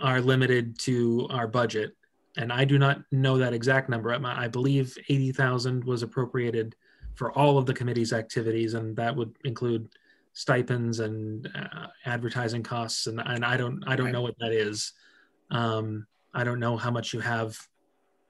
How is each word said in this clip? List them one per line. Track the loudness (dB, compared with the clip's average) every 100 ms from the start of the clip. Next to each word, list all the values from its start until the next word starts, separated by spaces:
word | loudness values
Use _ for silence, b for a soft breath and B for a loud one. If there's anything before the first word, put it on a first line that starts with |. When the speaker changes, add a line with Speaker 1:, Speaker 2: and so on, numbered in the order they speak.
Speaker 1:
are | 2 4
limited | 4 4 6 4 2 -4
to | -2 2 2 2 0
our | -2 0
budget, | 0 2 0 -4 _ _ _ _ -6
and | -2
I | 2
do | 4 6
not | 6 2 -2
know | 2 4 4
that | 2
exact | 2 2 2 2
number. | -2 -2
I, | -2 -4 -4
I | -4
believe | 0 2 2 0 -6 0
eighty | 0 2
thousand | 2 2 2 0 -2
was | -2 -2
appropriated | -2 -2 -2 0 0 0 -4 -8 b b b
for | -6 -4
all | 4 6 6
of | 4
the |
committee's | 0 0 0 0
activities, | -2 -2 -4 0 0 0
and | -2 -4 -2
that | -2
would | -2 -6 -6
include | -8 -4 -2 -2 -4 b b b b -10
stipends | 0 0 2 -2 0 -2
and, | -4 -4 -6 -8 -8
uh, | -10 -10 -12 -14 -12
advertising | -6 -4 -2 -2 -2 -4
costs, | -4 -6 -4 -4 -6
and, | -6
and | -4 -2
I | 0 0
don't, | 0 -4 -2
I | 0
don't |
Speaker 2:
Right. | 0
Speaker 1:
know | 0
what | -4 -4
that | 0
is. | 2 0 -2 -8 b b b b b -4
Um, | -2 0 0 -4 -8 -12 _ _
I | -4
don't | -2 0
know | -2 -2
how | -2
much | -2 -4
you | -4
have | -2 -2 -4 -8 -18 _ _ _ _ _